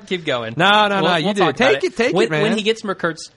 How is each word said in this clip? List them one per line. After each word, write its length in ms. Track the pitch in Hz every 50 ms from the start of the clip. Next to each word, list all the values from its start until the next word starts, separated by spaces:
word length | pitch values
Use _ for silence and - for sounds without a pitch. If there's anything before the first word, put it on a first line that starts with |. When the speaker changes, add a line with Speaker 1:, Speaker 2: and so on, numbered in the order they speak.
| 208 -
Speaker 1:
keep 160 | 190 175 160
going. 300 | 151 135 120 117 113 117
Speaker 2:
No, 320 | 147 170 196 208 208 214 202
no, 140 | 202 196
Speaker 1:
We'll, 100 | 165 170
Speaker 2:
no, 40 | 180 165
you 80 | 156
Speaker 1:
we'll 80 | 196 208
Speaker 2:
do 80 | 202 - 160
it. 80 | - -
Speaker 1:
talk 20 | 240 269
about 100 | 415 -
Speaker 2:
Take 20 | -
it, 140 | 370 - -
take 120 | 226 254
it, 40 | -
Speaker 1:
when, 140 | 180 220 -
Speaker 2:
man. 120 | 160 151 151
Speaker 1:
when 120 | - - -
he 60 | 196
gets 200 | 214 226 - -
McCurt's 480 | - 185 - - 170 160 160 - - _